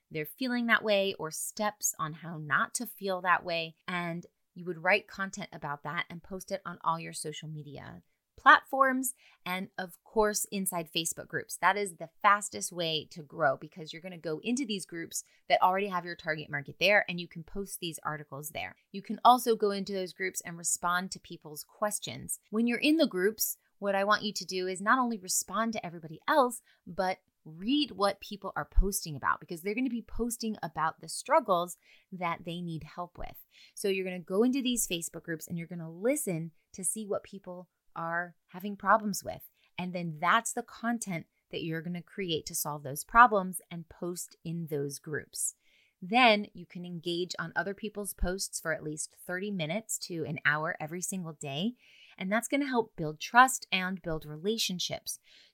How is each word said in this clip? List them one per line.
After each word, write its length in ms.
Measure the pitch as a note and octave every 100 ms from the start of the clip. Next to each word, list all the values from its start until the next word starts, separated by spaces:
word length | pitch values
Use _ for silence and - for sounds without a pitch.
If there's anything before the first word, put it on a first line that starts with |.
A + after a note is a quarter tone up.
| _
they're 160 | D#3 D3+
feeling 400 | - C4 A#3+ A#3
that 180 | A3+
way 300 | G#3+ G3+ G3 -
or 120 | D#3
steps 640 | - - - G#3+ - - -
on 140 | D#3
how 240 | D#3+ E3 D#3+
not 380 | D3+ C#3+ A3+
to 120 | - A#3+
feel 360 | - G3 F#3
that 200 | F3+ E3
way. 320 | F3+ E3 D#3+ - -
And 380 | F3+ F3 E3+ - _ _
you 120 | - F3
would 160 | D#3+
write 260 | F3 G#3 -
content 400 | - F#3+ G3+ F3+
about 320 | - D3 C#3+
that 200 | D3+ E3+ -
and 120 | E3+
post 300 | - F#3+ -
it 80 | G3 -
on 120 | F3
all 160 | - E3
your 140 | E3
social 340 | E3 D#3 D3+ D#3
media 540 | D#3 C#3+ C#3 - F3 - _ _ -
platforms 760 | C#4+ D4+ - C4+ C4+ B3+ C4 - - _ -
and, 220 | F#3 G3 -
of 200 | F#3 -
course, 420 | _ A3 G#3+ G#3 -
inside 380 | G3+ F#3+ F3 E3
Facebook 340 | E3+ E3 - -
groups. 280 | D#3 - -
That 220 | F3+ G3
is 160 | G3+
the 160 | E3 D#3+ _
fastest 520 | G#3 G#3 G3+ G#3 F#3+
way 360 | F3 E3 D#3 -
to 120 | -
grow 340 | C#3+ E3 D3 C#3
because 360 | D#3 F#3 D#3
you're 100 | E3
gonna 160 | F#3 F3
go 220 | E3 D#3
into 220 | G3+ B3 A#3
these 180 | G3+
groups 400 | - E3+ E3 - - _ -
that 140 | F3+
already 260 | F#3 F#3+ G3+
have 160 | F3+
your 100 | F3
target 360 | F3 E3+ D#3 -
market 260 | D3 C#3+ -
there, 280 | F3+ G#3 -
and 100 | F3
you 80 | E3+
can 160 | E3+
post 380 | D#3+ G3+ G3 -
these 180 | F3 D3+
articles 460 | - D3+ D3+ C#3 D3+
there. 260 | B2+ F#2 - _
You 80 | G3
can 180 | - A3
also 320 | A3+ B3 A#3+ A3
go 140 | G3+
into 240 | G3+ G3+
those 180 | G3 F#3
groups 300 | - F#3 -
and 160 | - E3+
respond 520 | E3+ - F#3 F3+ F#3
to 60 | -
people's 460 | - E3+ D#3 D3+
questions. 720 | - - G#3 G3+ - B2+ - - _
When 160 | G#3+ A#3
you're 120 | A#3+
in 200 | C#4+ D#4
the 100 | C4+
groups, 480 | F#3 F#3+ A3 - - _ _
what 160 | G3+
I 100 | G3
want 180 | G3+ G#3
you 100 | G#3
to 120 | -
do 220 | F3 F#3 F#3
is 140 | F#3
not 180 | G3+ B3+
only 200 | B3 A3
respond 540 | F3+ - - F#3+ A3+
to 140 | A3 F3+
everybody 340 | E3+ D3+ - -
else, 360 | D4+ B3 A#3+ - _ -
but 320 | F3 F#3 F#3+ _ _
read 480 | D#3 D#3+ G3+ D4 D4
what 280 | F#3 G3+ G3
people 320 | - G3+ F#3+ -
are 120 | D3
posting 460 | - F#3+ G3 E3 C#3+
about, 240 | F2 -
because 220 | D#3+ E3+
they're 120 | F3+
gonna 140 | G#3+ C4
be 160 | A#3 -
posting 500 | - A#3 A3 A3+ G#3+
about 380 | E3 D#3 D#3+ -
the 80 | D#3+
struggles 680 | - - D#4 A#3 F3 F3 - _ - _
that 280 | F3+ F3 E3+
they 160 | E3+ E3+
need 220 | F3 D#3+
help 340 | D3+ - F3 -
with. 300 | - - - _ -
So 140 | - G3+
you're 160 | F#3+
gonna 140 | F#3 F3+
go 240 | E3 F#3+
into 180 | B3 C4+
these 240 | B3 A#3+ -
Facebook 360 | E3+ E3 E3+
groups 240 | - D#3+ -
and 100 | E3+
you're 100 | E3
gonna 240 | F3 D#3+
listen 600 | E3 A3 D4 - E3 E3 - _
to 100 | -
see 220 | F3+ A3 G#3
what 160 | G3
people 460 | - G3 F#3+ F3+ F3 _ _ -
are 380 | E3 E3+ F3 - _
having 280 | F3 G3+ G3+
problems 480 | G3 A3 G#3 F#3
with. 260 | - F3 - _ _ -
And 160 | F3+
then 240 | F3+ F3 D3+
that's 320 | F3 A3 A#3
the 100 | -
content 640 | A#3 - A#3 A#3 G3+ A3 G#3+ _ _
that 120 | -
you're 180 | E3 D#3+
gonna 220 | D#3+ F3
create 420 | - - F#3+ D#3+ -
to 80 |
solve 280 | E3+ D#3 D3
those 220 | C#3+ D3
problems 580 | - A#3 A#3+ G#3 F#3 F3+ -
and 180 | E3+ E3
post 480 | - F3 F3 - -
in 220 | E3 E3+ D#3+
those 320 | D3+ C#3+ C#3
groups. 560 | - C#3+ - - - - _ _ _ _
Then 460 | F3+ A#3 B3 G#3 G#3
you 140 | - E3+
can 180 | F3
engage 500 | F3 F3 F3 E3+ F3+ -
on 140 | E3 -
other 180 | F3
people's 380 | G3 G#3+ G3+ G3+
posts 480 | - F#3 F#3+ - -
for 120 | E3+
at 120 | D#3
least 320 | D3+ D#3 - _ -
thirty 240 | F3+ G#3
minutes 460 | G3 D3+ G3 - -
to 240 | - E3+ D3
an 120 | E3
hour 320 | C#3+ D3+ D#3 -
every 220 | D3+ F3
single 320 | F3 F#3+ E3
day. 420 | D3+ D3 C#3 G#3 B3 _ - - -
And 120 | F#3+
that's 160 | G#3 -
gonna 180 | C#4 C#4+
help 300 | B3 A3+ -
build 240 | D#3 D#3
trust 460 | - A#3 B3+ - -
and 320 | F#3+ F#3 F#3
build 240 | F3 D#3+ D3+
relationships. 920 | D3+ F#3 A3+ - F3+ - D3+ - - _ - -